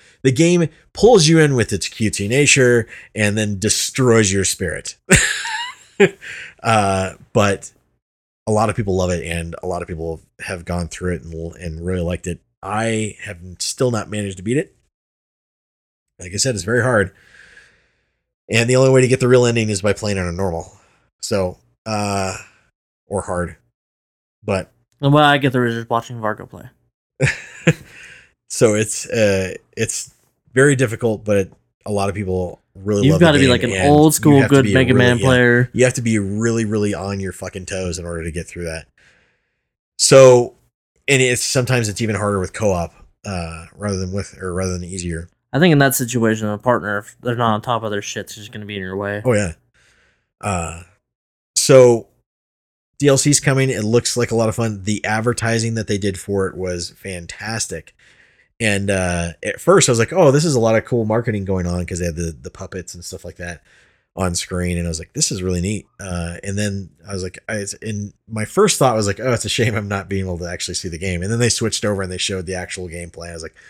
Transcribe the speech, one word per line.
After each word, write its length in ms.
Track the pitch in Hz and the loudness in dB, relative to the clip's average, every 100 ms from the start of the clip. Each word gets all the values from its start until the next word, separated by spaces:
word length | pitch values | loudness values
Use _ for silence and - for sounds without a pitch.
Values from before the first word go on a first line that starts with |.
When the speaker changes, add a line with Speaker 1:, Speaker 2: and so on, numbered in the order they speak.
| _ _ | _ _
Speaker 1:
the 100 | 131 | 0
game 380 | 123 170 175 160 - _ | 4 4 4 0 -4 _
pulls 340 | - 208 226 151 | 2 6 8 8
you 120 | 160 | 6
in 160 | 151 131 | 6 2
with 180 | 107 | 0
its 140 | 95 - | -2 -6
cutesy 380 | - 110 - 101 | -4 -2 -2 0
nature 580 | 131 143 - 123 120 110 - - 104 | 2 4 4 6 4 2 -8 -12 -2
and 220 | 107 107 | -2 0
then 200 | 107 98 | -2 -2
destroys 720 | 104 - - - 127 113 101 | -2 -2 -4 0 4 4 4
your 140 | 98 90 | 0 -2
spirit. 520 | - 90 - - - - | -2 -6 -6 -10 -10 0
<laughs> 1080 | 185 - - - 906 960 - _ - - - - - - - | 2 2 -4 -8 -8 -10 -14 _ 2 2 0 -16 -16 -18 -8
Uh, 520 | 117 110 98 95 95 - _ | 0 2 2 0 -2 -8 _
but 380 | 117 101 98 - _ _ _ _ _ _ _ - | 0 2 0 -6 _ _ _ _ _ _ _ -2
a 40 | |
lot 180 | 107 110 | 0 0
of 60 | 101 | -2
people 200 | 98 92 | -2 0
love 160 | 90 | 0
it, 120 | 90 82 | -2 -4
and 300 | 85 82 82 | -6 -8 -8
a 60 | 90 | -8
lot 140 | 87 | -8
of 60 | 87 | -8
people 320 | 82 82 80 _ - | -8 -8 -10 _ -16
have 260 | - 92 85 | -12 -10 -6
gone 220 | 87 85 | -6 -6
through 260 | - 90 | -6 -6
it 80 | 85 | -6
and, 120 | 82 82 82 87 | -8 -10 -10 -10
and 280 | 87 78 87 | -10 -8 -6
really 160 | 92 | -4
liked 240 | 85 87 90 | -4 -6 -8
it. 140 | 85 _ _ | -12 _ _
I 520 | - 107 113 110 107 - | -8 -4 -2 -4 -6 -10
have 160 | - 90 92 87 | -14 -14 -16 -10
still 320 | - - 127 | -8 -2 -2
not 180 | 113 - | -2 -4
managed 280 | 104 101 92 | -6 -8 -8
to 60 | |
beat 140 | 95 135 | -4 -4
it. 180 | - _ _ _ _ _ _ _ _ _ _ _ _ _ _ - | -4 _ _ _ _ _ _ _ _ _ _ _ _ _ _ -20
Like 140 | 90 | -10
I 40 | 101 | -4
said, 180 | 131 107 | -4 -4
it's 80 | |
very 180 | 87 123 | -2 0
hard. 320 | 120 113 98 - _ - - - _ _ _ _ _ _ _ _ - | 2 2 0 -4 _ -20 -20 -20 _ _ _ _ _ _ _ _ -2
And 200 | 110 117 | 0 4
the 60 | 127 | 4
only 120 | 131 | 6
way 100 | 131 | 6
to 60 | 127 | 4
get 120 | 131 | 2
the 80 | 123 | 4
real 180 | 127 123 | 6 6
ending 240 | 117 107 | 2 0
is 120 | 101 | 0
by 120 | 104 | -2
playing 240 | 98 107 98 | -2 -2 -2
on 80 | 90 | -4
a 40 | |
normal. 440 | 85 95 82 80 - _ _ _ _ | -4 -4 -4 -8 -18 _ _ _ _
So, 380 | - 104 92 85 _ _ 113 | -4 -2 -2 -6 _ _ -8
uh, 520 | 107 104 98 95 90 - _ _ _ _ _ - | -4 -2 -2 -4 -8 -16 _ _ _ _ _ -8
or 140 | 101 | -6
hard. 340 | 95 90 85 - _ _ _ _ _ _ _ _ | -4 -4 -6 -10 _ _ _ _ _ _ _ _
But 280 | - 95 87 _ _ _ | -4 -4 -4 _ _ _
Speaker 2:
And 140 | 139 | 4
what 100 | 147 | 6
I 140 | 147 143 | 6 4
get 140 | 135 | 2
through 160 | 127 120 | 0 -2
is 60 | 117 | -4
just 140 | 113 | -4
watching 280 | 117 - 120 | -4 -4 -6
Vargo 300 | 110 107 92 | -6 -6 -12
play. 200 | - 123 _ _ _ _ - | -20 -20 _ _ _ _ -4
Speaker 1:
<laughs> 520 | 135 - - - - - - - - - _ _ - | -4 -4 -10 -4 -2 -2 -4 -20 -20 -20 _ _ -14
So 240 | - 120 104 | 0 2 2
it's, 320 | 110 - - | -2 -6 -6
uh, 460 | 117 104 95 92 - _ - | 0 2 2 -2 -8 _ -6
it's 380 | 110 - - _ _ _ _ | -6 -6 -12 _ _ _ _
very 220 | 127 143 135 | 4 4 4
difficult, 480 | 123 104 117 107 104 | 0 0 -2 -2 0
but 240 | 101 92 _ _ _ - | 0 0 _ _ _ -6
a 60 | |
lot 160 | 101 98 | -2 -2
of 60 | 95 | -4
people 460 | 92 92 90 - _ 98 | -4 -4 -4 -10 _ -10
really 300 | 98 104 127 | -2 2 4
Speaker 2:
You've 60 | |
Speaker 1:
love 60 | 160 | 6
the 60 | 170 | 6
Speaker 2:
gotta 120 | 143 | 6
be 40 | 135 | 4
Speaker 1:
game, 40 | |
Speaker 2:
like 140 | 123 | 4
an 80 | 123 | 0
Speaker 1:
and 180 | 98 143 | 0 4
Speaker 2:
old 240 | 147 156 | 6 6
Speaker 1:
you 20 | 147 | 4
Speaker 2:
school 240 | 156 139 | 6 6
Speaker 1:
have 80 | 117 | 6
to 60 | 139 | 4
Speaker 2:
good 100 | 127 | 4
Speaker 1:
be 80 | |
Speaker 2:
Mega 200 | 131 131 | 4 4
Speaker 1:
really, 120 | 123 123 | 4 4
Speaker 2:
Man 100 | 120 | 4
Speaker 1:
yeah. 80 | 131 | 4
Speaker 2:
player. 440 | 127 123 120 123 | 4 4 4 2
Speaker 1:
You 120 | 120 127 | 2 2
have 100 | 123 | 2
to 60 | |
be 160 | 117 110 | 0 0
really, 440 | 98 104 117 113 | -2 -2 -2 0
really 300 | 110 107 104 | -2 -2 -2
on 260 | 98 98 98 | -4 -6 -6
your 120 | 95 | -8
fucking 340 | - 92 95 90 | -10 -12 -12 -8
toes 320 | 92 92 85 | -6 -6 -6
in 60 | 85 | -8
order 180 | 85 | -8
to 80 | 82 | -8
get 160 | 80 82 | -8 -10
through 180 | 87 85 | -10 -10
that. 220 | 80 - _ _ _ _ _ _ _ _ _ _ - | -10 -14 _ _ _ _ _ _ _ _ _ _ -2
So, 560 | - 135 131 123 120 - _ _ _ _ - | 6 10 10 8 4 -6 _ _ _ _ 0
and 140 | 135 | 2
it's, 220 | 127 120 | 2 0
sometimes 460 | - 135 123 127 107 | -2 -2 0 0 -2
it's 120 | 98 | -2
even 140 | 113 98 | -4 -2
harder 240 | 104 101 | -2 -2
with 140 | 92 | -4
co-op, 400 | - 107 90 82 - - _ 104 | -2 0 0 -4 -10 -20 _ -10
uh, 400 | 92 82 82 85 - | -8 -8 -12 -18 -10
rather 220 | 104 95 | -6 -6
than 140 | 92 | -6
with, 260 | 98 92 - | -8 -10 -10
or 120 | 92 | -8
rather 200 | 90 95 | -4 -4
than 100 | 90 | -6
easier. 460 | 87 95 87 82 85 _ _ | -8 -10 -8 -8 -10 _ _
Speaker 2:
I 80 | 135 | 0
think 120 | 180 | 2
in 80 | 147 | 4
that 160 | 139 - | 2 0
situation, 520 | 120 123 113 110 107 | -4 -2 0 0 -4
a 100 | 104 | -4
partner, 400 | 127 120 95 101 | -2 -2 -2 -6
if 180 | - - | -8 -10
they're 140 | 123 120 | -6 -2
not 200 | 117 107 | -2 -2
on 60 | |
top 180 | 127 117 | -2 -4
of 60 | 107 | -4
their 100 | 104 | -6
shit, 260 | - 113 98 | -8 -10 -12
is 60 | 107 | -16
just 160 | 101 | -16
gonna 140 | 110 104 | -16 -12
be 100 | 101 | -10
in 60 | |
your 140 | 92 95 | -10 -8
way. 240 | 101 104 120 | -6 -4 0
Speaker 1:
Oh, 80 | |
yeah. 200 | 107 95 - _ _ _ _ _ _ _ _ | 0 0 -6 _ _ _ _ _ _ _ _
Uh, 420 | 104 92 82 85 87 _ _ _ _ _ _ - | -6 -4 -6 -10 -18 _ _ _ _ _ _ -2
so 520 | - 135 123 113 - _ _ _ _ _ _ _ _ - | 6 8 8 6 -2 _ _ _ _ _ _ _ _ 0
D 80 | 143 | 4
L 100 | 135 | 4
C's 220 | 147 143 | 4 2
coming. 300 | 147 135 135 | 2 2 0
It 120 | 104 | -2
looks 320 | 107 120 - 120 | 0 0 0 -2
like 140 | 117 | -2
a 40 | 113 | 0
lot 120 | 110 | 0
of 80 | 110 | -2
fun. 280 | 113 101 | -4 -4
The 200 | 95 107 101 | -4 -4 -2
advertising 680 | 110 117 117 117 113 113 | -2 -2 -2 -2 -2 -2
that 140 | 113 101 | -4 -4
they 100 | 104 | -2
did 220 | 101 95 | -2 -6
for 280 | - 101 95 | -4 -2 -2
it 80 | 87 | -4
was 360 | 92 90 82 | -6 -6 -10
fantastic. 1040 | - 98 90 85 - 104 113 - 82 - _ _ _ _ _ _ - | -12 -12 -12 -12 -12 -8 -8 -8 -10 -14 _ _ _ _ _ _ -4
And, 320 | 113 101 98 | -2 0 0
uh, 420 | 95 90 87 85 - | 0 0 -2 -4 -6
at 160 | 104 - | -8 -2
first 300 | - 185 143 | 4 4 4
I 20 | |
was 80 | 117 | 2
like, 140 | 113 | 2
"Oh, 180 | 175 156 | 4 6
this 140 | 139 165 | 6 2
is 80 | 127 | 2
a 40 | |
lot 160 | 113 113 | 2 2
of 100 | - | 0
cool 200 | 120 110 | -2 0
marketing 380 | 110 120 107 | 0 -2 -4
going 220 | 95 95 87 | -2 -2 -2
on," 180 | 90 85 | -4 -4
'cause 140 | 87 | -6
they 60 | 87 | -6
had 100 | 80 | -4
the, 160 | 85 71 | -8 -8
the 120 | - | -16
puppets 420 | - 92 95 85 | -16 -14 -12 -14
and 100 | 90 | -16
stuff 220 | - 92 87 | -14 -14 -16
like 120 | - | -14
that 260 | 87 85 _ _ _ _ _ - | -14 -14 _ _ _ _ _ -6
on 200 | 92 87 | -4 -4
screen. 420 | - 90 90 87 | -6 -4 -2 -2
And 80 | 85 | -4
I 20 | |
was 100 | 80 | -6
like, 120 | 85 | -10
"This 180 | - 151 | -6 -4
is 100 | 104 | -4
really 160 | 92 90 | -4 -2
neat." 280 | 92 107 - - | -2 -6 -10 -16
Uh, 380 | 98 87 85 87 | -10 -8 -8 -8
and 140 | 101 98 | -8 -6
then 340 | 104 98 95 _ 95 | -4 -6 -10 _ -12
I 80 | |
was 100 | 98 | -10
like, 160 | 90 - - | -10 -12 -10
I, 60 | 107 | -8
it's, 180 | 101 | -8
and 400 | - 107 104 101 - - | -10 -10 -8 -10 -14 -12
my 180 | 110 107 | -8 -4
first 320 | - 208 - | 2 2 4
thought 180 | 135 110 | 2 2
was 120 | 101 | 0
like, 120 | 95 | -2
"Oh, 140 | 127 | -2
it's 100 | 117 | -2
a 60 | 107 | -2
shame 260 | - 110 113 | 0 0 0
I'm 120 | 101 | -4
not 180 | 101 92 | -6 -4
being 180 | 98 95 | -4 -4
able 120 | 87 | -6
to 80 | 87 | -8
actually 260 | 87 - 87 | -8 -8 -8
see 120 | 95 | -8
the 120 | 82 | -8
game." 240 | 95 87 | -6 -4
And 80 | 92 | -2
then 80 | 117 | 0
they 100 | 120 | 0
switched 340 | - 113 - | 0 -2 -2
over 200 | 107 98 | -4 -4
and 80 | 92 | -6
they 80 | 90 | -6
showed 260 | - 95 87 | -6 -6 -6
the 80 | |
actual 340 | 90 90 - 90 | -8 -8 -10 -12
gameplay. 440 | 85 87 - 85 | -12 -14 -14 -16
I 20 | |
was 100 | 85 | -14
like, 120 | 80 - | -16 -18